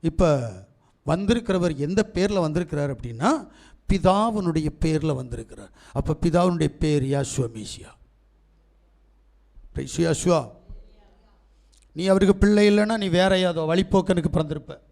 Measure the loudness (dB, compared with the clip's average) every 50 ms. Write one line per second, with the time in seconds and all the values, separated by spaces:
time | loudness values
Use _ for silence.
0 | -4 -4 0 2 2 2 2 0 -2 -8 -12 -14 -20 _ _ _ _ _ _ _
1 | _ -4 -2 -2 2 0 0 0 0 -2 -2 0 0 -2 -2 -2 -4 -2 0 0
2 | -2 0 -2 -2 -2 0 0 0 -2 0 -2 -4 -4 -4 -4 -4 -4 -4 -6 -8
3 | -10 -12 -8 -2 0 0 0 0 -4 -10 -20 -20 -20 -20 -20 _ _ -2 -2 2
4 | 4 4 4 4 2 0 -2 -2 -2 0 -2 0 -2 -4 -4 -2 -2 0 0 0
5 | 0 -2 -2 -4 -6 -10 -10 -12 -12 _ -18 -20 -20 -20 _ _ -20 -10 -6 -6
6 | -2 -2 -4 0 0 2 2 4 2 2 2 0 -2 -2 -2 -2 -2 0 0 0
7 | 0 0 -2 -2 -2 -4 -4 -4 -6 -6 -6 -12 -14 -14 -14 -16 -18 -20 -20 _
8 | -20 _ _ _ _ _ _ _ _ _ _ _ _ _ _ _ _ _ _ _
9 | _ _ _ _ _ _ _ _ _ _ _ -20 -20 -14 -12 -10 -10 -8 -4 -4
10 | -2 -2 -2 -2 0 0 0 0 -2 -6 -16 -20 _ _ -20 -20 -20 -20 _ _
11 | _ _ _ _ _ _ _ _ _ _ _ _ _ _ _ _ _ _ _ -4
12 | 2 4 4 6 6 4 4 4 4 4 6 6 6 6 6 4 2 0 -2 -4
13 | -2 0 2 2 2 2 2 2 0 0 -2 -2 -2 0 0 0 0 2 0 0
14 | 2 2 -2 0 0 -2 -2 -2 -4 -4 -6 -12 -12 -14 -18 -18 _ _